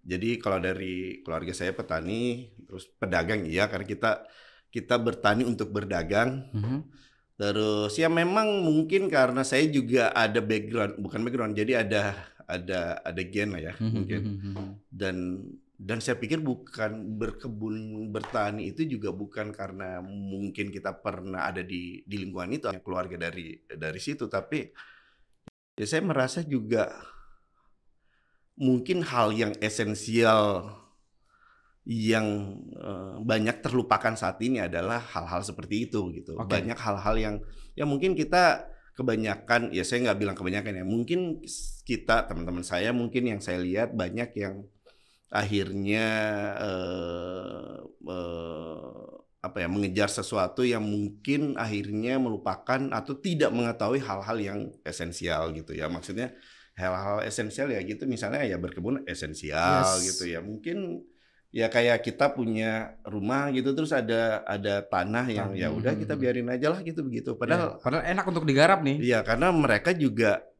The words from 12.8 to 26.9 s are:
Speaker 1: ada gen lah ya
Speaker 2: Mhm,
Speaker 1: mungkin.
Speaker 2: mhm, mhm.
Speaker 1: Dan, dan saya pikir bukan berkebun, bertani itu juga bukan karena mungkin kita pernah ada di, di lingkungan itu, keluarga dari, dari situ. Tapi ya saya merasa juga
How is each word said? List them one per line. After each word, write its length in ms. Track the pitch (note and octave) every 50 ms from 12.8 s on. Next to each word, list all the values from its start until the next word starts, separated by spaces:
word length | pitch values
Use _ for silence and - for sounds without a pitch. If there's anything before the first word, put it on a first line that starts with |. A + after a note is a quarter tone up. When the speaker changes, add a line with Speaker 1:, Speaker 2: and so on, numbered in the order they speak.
| E2+ E2+ D#2+ -
Speaker 1:
ada 220 | - - F2 F2+ F2
gen 300 | F2+ G2 G2+ G#2 G#2 F#2+
lah 80 | E2 D#2
ya 100 | D#2+ F2+
Speaker 2:
Mhm, 160 | - A2 A2+ A2
Speaker 1:
mungkin. 280 | A2 G2 F#2+ - - G2+
Speaker 2:
mhm, 140 | G#2 G2+ G2 G2 G2
mhm. 200 | G2 G2 G2 G2 G2 - _ _
Speaker 1:
Dan, 260 | - G2 G2 F#2+ F#2 F#2 F2+ F2+ F2+ F#2+ - - - - _ _ _
dan 240 | - G2+ F#2+ A2+ A2+
saya 160 | - - B2
pikir 240 | A#2 A#2+ G#2 D#3+ D#3+
bukan 560 | D#3 C#3 B2 - - - - - A2 G#2+ G#2+ A2 G#2+ G#2 A2
berkebun, 640 | G#2+ A#2 A2 - - - B2+ A2 G#2 G#2+ G#2+ G#2+ A2 A2 G#2+ G#2+ G#2+ A2 A2
bertani 640 | G#2 G#2+ G#2 - - A2+ G#2 G#2 G#2 A2 G2 F#2 -
itu 160 | - D#3+ D#3
juga 240 | B2+ G#2 G#2 G2 F2+
bukan 400 | F#2+ G#2 G2+ - A2 G#2+ G#2+ G2+
karena 480 | - G2 F#2 F#2 F#2+ F#2+ F#2 F#2 F2+
mungkin 720 | F2+ F#2+ G2+ G2+ G2 G2 F#2+ G2 G2 G2 F#2+ - G2+ G2+ F#2+
kita 240 | F#2+ - G2 G2
pernah 480 | - - G#2 F2+ F#2 F2+ G2 F#2 F2+ C#2+
ada 160 | E2+ F2 F#2
di, 400 | F2+ F2+ F#2+ F2 F2+ F2 F#2 -
di 140 | - - G#2
lingkungan 400 | G2+ F#2 G2 F#2 F#2 F2+ F2+ B2
itu, 160 | - - A2 F#2+ F#2
keluarga 400 | _ F#2+ F#2 F#2 F#2 F#2 F2 E2+
dari, 320 | E2 E2+ E2+ F2+ E2 D#2+ - - _ _
dari 320 | - D#2 D#2 D#2 D#2 F#2+
situ. 240 | - - D3 - A#2+
Tapi 480 | G#2 - G2 F#2+ - D3 D3+ B2+ - _ - - - - - _ _ _ _ _ _ _ _ _ - _ _ _ _ _
ya 80 | - G#2+
saya 160 | G2+ D#3+ D#3+
merasa 400 | G3 F#3+ D3+ C3+ B2+ C3 - F3
juga 480 | E3+ D3+ C#3 B2 G#2+ G#2+ A#2 A2 G#2 -